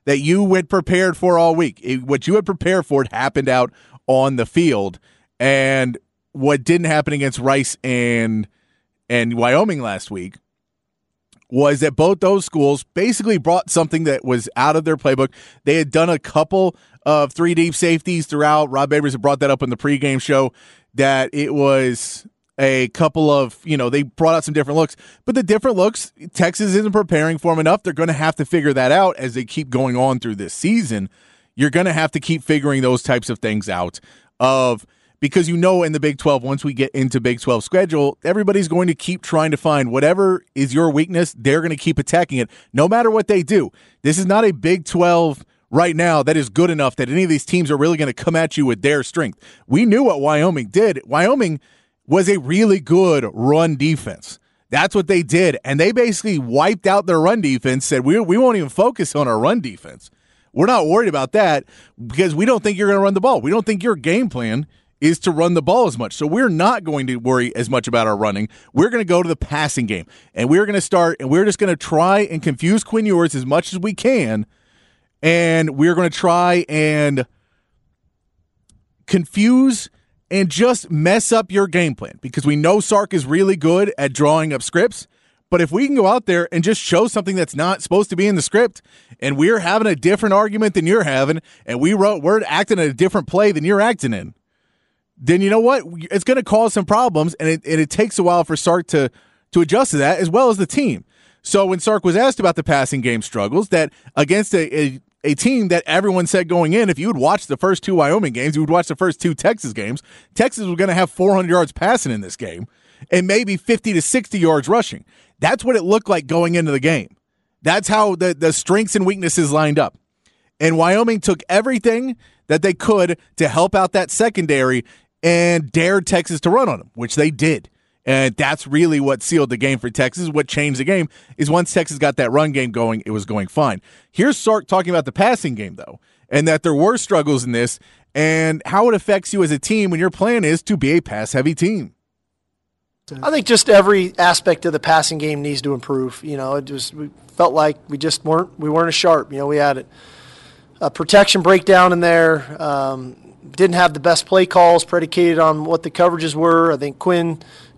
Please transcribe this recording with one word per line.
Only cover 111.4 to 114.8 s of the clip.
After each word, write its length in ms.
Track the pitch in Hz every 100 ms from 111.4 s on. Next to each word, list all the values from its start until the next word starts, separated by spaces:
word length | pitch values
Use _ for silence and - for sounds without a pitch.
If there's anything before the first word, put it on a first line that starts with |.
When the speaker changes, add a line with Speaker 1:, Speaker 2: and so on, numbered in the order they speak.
| 180
Speaker 1:
yards 200 | 175 156
passing 400 | - 180 247 139
in 120 | 110
this 120 | 95
game 320 | - 104 85 113 _ _ _ -
and 160 | 180
maybe 320 | 185 202 220 190
fifty 360 | - 226 226
to 100 | 180
sixty 380 | - 254 208 202
yards 280 | 170 156 139
rushing. 360 | 233